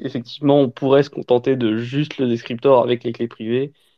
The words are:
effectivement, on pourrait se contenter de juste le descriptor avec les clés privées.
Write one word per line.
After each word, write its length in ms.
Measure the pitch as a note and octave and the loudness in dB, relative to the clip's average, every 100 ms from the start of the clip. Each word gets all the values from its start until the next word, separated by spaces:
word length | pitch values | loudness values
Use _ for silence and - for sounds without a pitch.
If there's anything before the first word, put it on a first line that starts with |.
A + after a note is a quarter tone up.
effectivement, 560 | C3+ A#2+ - - D3 C#3+ | -8 -8 -10 -4 2 4
on 100 | C3 | 2
pourrait 340 | - C3+ C#3 | -2 2 2
se 60 | C#3+ | 2
contenter 460 | - - B2 C3 B2+ | -4 0 0 2 0
de 220 | A2+ A2 | 0 -2
juste 400 | A#2+ C#3 D3+ - | -4 -4 -4 -4
le 100 | A#2+ | -2
descriptor 560 | A#2 - A#2 C#3 B2+ | -2 -6 -2 4 4
avec 220 | A#2+ B2 B2 | 4 -2 -4
les 80 | |
clés 160 | A#2 A#2 | -6 -8
privées. 420 | - A2 B2 C#3+ - _ | -8 -6 -4 -4 -10 _